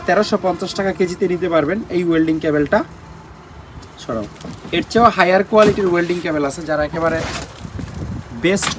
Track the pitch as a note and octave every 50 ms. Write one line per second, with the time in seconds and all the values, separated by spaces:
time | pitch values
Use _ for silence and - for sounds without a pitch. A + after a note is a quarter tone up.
0 | - - - G3+ G#3+ - G#3+ F#3+ - F#3 E3+ E3 F#3+ E3+ - - G3 G3 F#3 -
1 | F#3 E3+ F3+ - G3+ F3 F3+ E3 F3+ F3 E3 D#3+ C#3+ D3 F#3+ A3 - - F3+ F3
2 | F3+ E3+ E3 D#3+ D#3+ D#3+ D#3+ D#3 D#3 D#3 D3 D3 D3 C3+ - A3 E4+ - - -
3 | - - - - - - - - - - - - - - - - - - - -
4 | - - A#2+ A2+ G#2 - - - - - - - - - E3+ F3 - - - A3+
5 | A#3 A3 - F#3+ - C4 - F#3+ G3 - A3+ G#3+ G#3+ G3+ G3 G#3+ G3 F3+ F3 F3
6 | F3 E3+ F3 F3 E3+ E3+ D#3 D3+ D3 F3+ F3+ E3+ D#3+ D#3 D3+ D3+ D3+ D3 D#3 E3
7 | E3 E3 E3 D#3+ D#3 - - - - - - - - - - - - - - -
8 | - - - - - - - - - F3 G3 G3 - - -